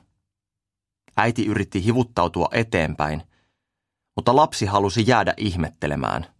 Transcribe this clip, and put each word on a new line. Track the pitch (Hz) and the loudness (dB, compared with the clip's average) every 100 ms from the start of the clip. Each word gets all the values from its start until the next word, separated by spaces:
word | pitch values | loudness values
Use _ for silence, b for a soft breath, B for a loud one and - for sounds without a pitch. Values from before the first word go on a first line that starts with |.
| _ _ _ _ _ _ _ _ _ _ _ - | _ _ _ _ _ _ _ _ _ _ _ -2
Äiti | 113 117 104 | 0 0 -2
yritti | 104 95 98 107 | -2 -2 -2 0
hivuttautua | 120 117 - 87 87 80 | 0 0 0 -2 0 -2
eteenpäin, | 117 113 90 76 73 76 76 - _ _ _ _ _ _ _ _ - | -2 -2 -2 -2 -2 -4 -4 -10 _ _ _ _ _ _ _ _ -2
mutta | 117 135 | 4 4
lapsi | 160 - 101 | 4 0 0
halusi | 101 98 117 110 | 2 2 2 2
jäädä | 117 90 - | 2 2 -2
ihmettelemään. | 107 87 76 - 71 71 57 58 - | -4 -2 -4 -4 -6 -4 -4 -6 -8